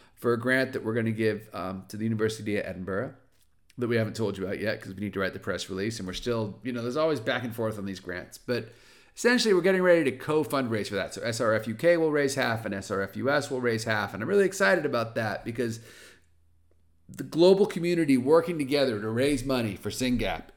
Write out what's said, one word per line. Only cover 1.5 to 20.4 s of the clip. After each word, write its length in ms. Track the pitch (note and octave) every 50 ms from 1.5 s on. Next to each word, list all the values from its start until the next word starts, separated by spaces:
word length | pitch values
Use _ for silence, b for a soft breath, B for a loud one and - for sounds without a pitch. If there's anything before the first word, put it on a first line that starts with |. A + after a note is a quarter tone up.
| -
um, 320 | F#2+ F2+ F#2 F#2+ F#2+ G2 -
to 80 | -
the 60 | G#2 A2
University 540 | A2+ A2+ G#2 A2 G#2+ A2 - G#2+ G#2+ G#2
of 80 | G2+ -
Edinburgh 480 | - F#2 F2+ F#2 F#2+ F#2+ G2+ B2+ D3 - - _ _ _ _ _ _ _ _ _ _ _
that 100 | - A#2+
we 100 | A2+ A#2+
haven't 180 | A2+ A2 G#2 -
told 220 | - A2 G2+ F#2+
you 80 | F#2+ F#2
about 140 | F#2 G2+ C2+
yet 220 | F#2+ A2 G2 -
'cause 120 | - F#2+ F#2+
we 60 | F#2+
need 140 | G#2 G2+ -
to 60 | G2
write 140 | F#2+ F#2 -
the 60 | F#2
press 300 | - G2+ F2+ F2 - -
release, 300 | F#2 F#2 G2+ A#2 A2+ -
and 80 | F#2+
we're 60 | F2+ F2+
still, 460 | - - A#2+ A#2+ A2+ A2 G2+ F#2+ - -
you 80 | B2+
know, 100 | B2 A#2+
there's 160 | A#2 B2 B2
always 220 | D3+ D#3 E3 D3+ B2
back 240 | A2 C3+ B2 B2 A#2+
and 120 | A#2+ A2
forth 220 | B2 A2+ A2 A2
on 80 | G#2 G2
these 140 | G2 F#2+ F2+
grants. 400 | - F2 F2+ F2 - - - -
But 300 | - - B2 A#2 A2+ B B B B B B B B B B
essentially, 380 | - - A#3 B3 A#3+ - A3+ F#3+
we're 80 | F3+
getting 220 | D#3+ G3 F#3+ F#3 F3+
ready 200 | F3+ E3+ E3 D#3 C3
to 80 | -
co-fundraise 720 | B2+ - - D3+ D#3 C#3+ - D3 C3+ C3 A2+ A2 G#2 G2+
for 80 | - G#2
that. 180 | F#2+ F2+ - -
So 80 | -
S 180 | - A#2 A2+ -
R 140 | B2+ A2 A2
F 140 | G#2+ G#2+
U 80 | A#2 A2
K 220 | A2 D#3+ E3+ F3
will 140 | E3+ D#3+ D#3
raise 220 | D3 D3 C#3+ C3+ C3+
half, 320 | C#3 B2+ A#2+ A2+ A2+ A2+
and 80 | G#2 F#2+
S 160 | G2 G2 -
R 140 | G2+ G2 G2
F 120 | F#2+ -
U 140 | G#2+ A2 C3+
S 220 | C#3+ D3 C3+ -
will 100 | C3+ B2+
raise 220 | B2 A#2+ A2+ A2 A2
half, 280 | A2+ A2 G#2+ G2+ G2 -
and 80 | F#2+ A2+
I'm 60 | D#3
really 160 | G3+ G3+ G3
excited 420 | F#3 F#3+ - G3 G3 F#3+ E3+ D3
about 260 | C#3+ B2+ A#2+ A2+ A#2 A2+
that 320 | B2 A2+ G#2+ F#2+ - -
because 360 | A#2+ A#2 B2 B2 A#2 A2+ A2+ B B B B B B B B B _ _ _ _ _ _ _ _ _ _ _ _ _ _ _ _
the 160 | - A2+ - C3+
global 440 | C3 - D#3 E3+ F#3 G3 F#3+ G#3
community 500 | - - F3+ E3 F3 F3 E3 D#3+ C#3 C3+
working 400 | B2 A#2 C3+ D#3+ E3 E3 F3+ F3
together 420 | D#3 C#3+ B2+ C#3+ C#3+ C3+ B2+ A2 G#2
to 100 | G#2 A2
raise 340 | A2 A#2 C3+ D3 D3 B2 B2+
money 300 | C3+ C3+ A#2+ A#2 G#2+ F#2
for 160 | - - G#2
SYNGAP 540 | - - C3 B2+ B2 A2+ A2 F#2+ E2+ D#2+